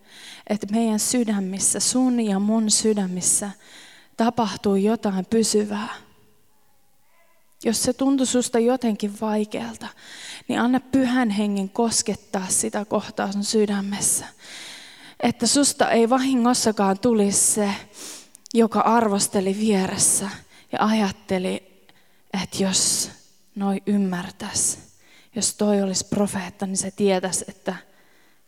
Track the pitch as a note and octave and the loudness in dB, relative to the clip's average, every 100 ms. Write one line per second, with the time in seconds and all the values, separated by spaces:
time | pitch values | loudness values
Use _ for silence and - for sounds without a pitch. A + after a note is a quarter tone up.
0 | _ - - - - G#3 G3+ G#3+ A3+ G#3+ | _ -20 -20 -18 -4 -4 0 0 2 0
1 | - B3 A3+ G#3 F#3+ G3 - G3+ - B3+ | 0 0 0 0 -2 -2 -2 0 0 2
2 | B3+ A#3+ A3 F#3+ G3+ A3 G#3+ G#3 A3 G#3 | 2 2 2 0 2 2 2 2 2 2
3 | F#3+ F3+ F3 - G3+ - - - - - | 0 -2 -2 -2 -4 -10 -20 -20 -20 -20
4 | - - A3+ - G#3+ - G#3 G3 G3+ A#3 | -14 -2 0 2 -2 0 0 2 2 0
5 | G#3+ F#3+ F#3 A3+ G#3+ G#3+ G#3 G#3 A3+ - | 0 -2 0 0 2 2 0 -4 -8 -12
6 | - _ _ _ _ _ _ _ _ _ | -18 _ _ _ _ _ _ _ _ _
7 | _ _ _ _ _ _ - A3 - B3 | _ _ _ _ _ _ -2 0 0 0
8 | C4+ C#4 B3+ B3 A#3 A#3 A#3 B3+ A#3+ G#3 | 2 2 2 2 2 2 2 2 0 0
9 | G#3 G3+ A3 G#3+ G#3+ - A#3 A3+ - - | -4 -4 -2 -2 -2 -6 -10 -10 -14 -16
10 | - - - - - B3 A#3 B3+ - C4+ | -20 -18 -16 -14 -4 0 2 2 2 2
11 | B3+ B3+ A#3+ G3+ G#3 G3+ F#3+ - A#3 A3 | 2 2 2 2 0 0 -2 0 0 0
12 | - G3 - G3+ F#3+ - A3 A3 G3+ G#3+ | -2 -6 -6 -6 -2 -2 -2 -4 -2 -4
13 | - - G3+ G3+ G3+ A3 G#3 G3+ G3 G3+ | -4 -4 -4 -2 0 2 2 0 -4 -2
14 | - - - - - - - - - - | -2 -2 -4 -16 -20 -18 -18 -18 -20 -20
15 | - - A#3+ - A3+ C#4+ C#4 - - A3+ | -20 -4 -2 0 0 2 2 2 2 4
16 | A3+ C4 C4 C4 A#3 B3 A#3 G#3+ G3 F#3+ | 4 2 2 2 2 2 0 2 2 2
17 | B3 A3+ G3+ F#3+ - - G3+ G3 - - | 2 4 2 2 2 2 0 -2 -10 -18
18 | - - - - - A3+ A3+ G#3+ - A#3 | -18 -18 -20 -20 -2 2 2 2 2 4
19 | A3+ G3 - G#3 F#3+ G3 A3 G3 F#3+ F#3+ | 4 0 0 0 0 0 2 2 2 0
20 | - - G3+ - - - - - G#3+ A3 | 0 0 -4 -10 -18 -20 -8 -2 2 2
21 | G3 F#3+ - F#3+ F#3 F#3+ - _ _ _ | 0 -2 -4 -2 -2 -4 -8 _ _ _
22 | _ _ _ G3 F3+ - F#3+ F#3 - - | _ _ _ -6 -6 -2 0 0 0 -2
23 | - - _ _ _ - G3 G3 - G#3 | -4 -10 _ _ _ -4 -2 -2 0 0
24 | F#3+ F3+ F#3+ - G#3 - - - - _ | 0 -2 -8 -12 -8 -4 -4 -4 -12 _
25 | _ - _ A3+ F#3+ - G#3 G3+ G3 F#3 | _ -20 _ -6 -4 0 0 2 0 -2
26 | - - G3+ G3 F3+ - F#3+ F#3+ F#3+ - | -4 -2 0 -2 -8 -8 -6 -4 -6 0
27 | G3+ F#3 F#3+ E3 - - - F#3 - _ | 2 2 0 -4 -8 -10 -8 -8 -14 _
28 | _ _ _ _ | _ _ _ _